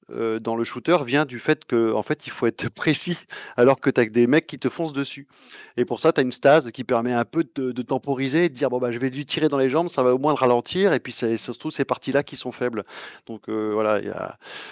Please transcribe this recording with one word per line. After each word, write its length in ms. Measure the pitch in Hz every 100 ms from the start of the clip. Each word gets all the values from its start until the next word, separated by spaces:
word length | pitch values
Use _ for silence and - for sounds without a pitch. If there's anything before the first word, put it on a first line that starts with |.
| -
heu, 300 | 117 113 113
dans 160 | 113 117
le 80 |
shooter 340 | 117 127 113 170 127
vient 180 | 139
du 140 | 147 123
fait 260 | - 151
que, 280 | - 120 113
en 80 | 110
fait, 240 | - 151 -
il 40 |
faut 160 | - 117
être 200 | - 120
<laughs> 60 |
précis, 420 | - - 147 - 175 - - - -
alors 240 | 123 135
que 100 | -
t'as 160 | 131 113
que 40 |
des 160 | 117 120
mecs 200 | 151 -
qui 100 | 139
te 100 | 127
foncent 240 | - 160
dessus, 360 | 139 139 - 139 _ - - - -
et 80 |
pour 160 | 123 117
ça, 120 | 160
t'as 100 | 165
une 100 | 127
stase 380 | - 135 156 127
qui 120 | -
permet 280 | 113 120 120
un 120 | 120
peu 200 | 117 160 147
de, 180 | - 131
de 100 | 123
temporiser 640 | 120 131 143 131 135 147 175
et 20 |
de 60 |
dire : « 140 | 123 139
Bon, 80 | 123
bah, 100 | 123
je 80 | 117
vais 100 | 131
lui 140 | 131
tirer 240 | 143 - 151
dans 100 | 139
les 120 | 131
jambes, 180 | 139 175
ça 140 | -
va 120 | 127
au 40 | 127
moins 140 | 143
le 60 | 143
ralentir, 540 | 127 120 - 180 196
et 80 | 139
puis 120 | -
c'est, 240 | 120 117 113
surtout 340 | - 117 156
ces 140 | -
parties-là 380 | 139 127 - 135
qui 120 | 143 131
sont 160 | 131
faibles », 320 | - 123 113 - - - - -
donc 220 | 110 -
heu, 220 | 110 107
voilà, 280 | 107 107 104
il 60 | 101
y 40 |
a, 260 | 98 95 - - - -